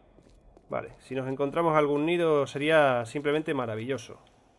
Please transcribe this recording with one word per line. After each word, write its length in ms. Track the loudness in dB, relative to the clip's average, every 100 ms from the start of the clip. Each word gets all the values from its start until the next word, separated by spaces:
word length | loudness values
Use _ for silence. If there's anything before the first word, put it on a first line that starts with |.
| _ -20 -20 -20 -20 -20 -8
Vale, 240 | -8 -8 -14
si 160 | -10 -8
nos 120 | -6
encontramos 480 | -4 -2 0 2 4
algún 300 | 2 2 0
nido 420 | 2 2 2 0
sería 580 | -2 2 4 6 4 -2
simplemente 480 | -4 -2 -2 -2
maravilloso. 680 | -4 -4 -6 -6 -8 -8 -20 -20 _ _